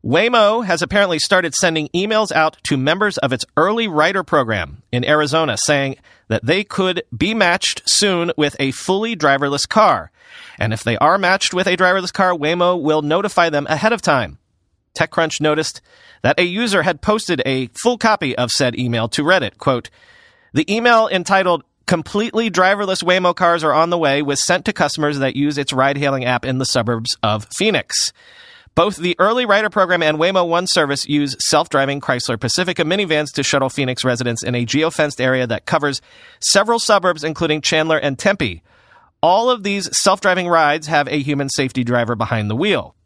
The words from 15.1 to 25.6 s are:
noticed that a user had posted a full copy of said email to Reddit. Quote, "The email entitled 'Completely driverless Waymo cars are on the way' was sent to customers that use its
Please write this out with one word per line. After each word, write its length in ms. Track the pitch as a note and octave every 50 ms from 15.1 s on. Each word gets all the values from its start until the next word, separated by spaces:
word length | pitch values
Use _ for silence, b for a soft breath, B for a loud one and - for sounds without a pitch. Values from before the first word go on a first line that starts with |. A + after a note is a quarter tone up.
| - - E3 D#3 - -
noticed 400 | D3+ D#3 D3+ D3+ D#3 - - - b b b b b b b b
that 180 | b B2 D3 -
a 60 | F3+
user 380 | F3 F3 G#3 A#3+ A#3 G3 F#3+ D3+
had 180 | F#3 E3+ D3
posted 400 | - - G#3+ A3 - - F3 C#3 -
a 220 | C3+ C3+ C3 C3 A#2 _ -
full 160 | - A#3 B3 G#3+
copy 400 | - A3+ G#3+ - - C3+ B2 -
of 140 | B2 A#2
said 260 | - - C#3+ B2 A#2+ -
email 300 | B2+ A#2+ A#2 A#2 A2+ A#2+
to 140 | - - D3
Reddit. 340 | D3+ F#3 F#3 C3+ G2+ _ _
Quote, 320 | - C#3+ C3 A#2+ - - b b b b b b b b b b b b b
"The 180 | - D#3 - G3+
email 340 | A3+ A#3 A#3+ A#3+ A3+ A3+ -
entitled 560 | F#3 F#3 F3 - G3+ G3 F#3+ F#3 F3 D#3+ - _ _ _ _
'Completely 640 | - F3+ E3 D#3 - - G3+ A3+ A#3 - A3 A#3 A3
driverless 500 | F3 F3+ F#3 F#3 G3 G3+ G#3 F#3+ F#3+ -
Waymo 320 | - E3 F3+ F#3 F3+ F3+ F3
cars 300 | - F#3 E3+ E3+ E3+ D#3
are 100 | D#3 C3+
on 160 | D3 D#3+ E3+
the 80 | F3 F3
way' 240 | D#3+ C#3+ C#3 C#3+
was 220 | D3+ C#3+ C#3 C3+ -
sent 220 | - F3 F#3 G3
to 80 | - G3+
customers 460 | - E3+ C#3+ - - D3+ D3 D3 C#3
that 180 | C#3 C3 - C3+
use 200 | C#3+ D3 D3
its 140 | C#3+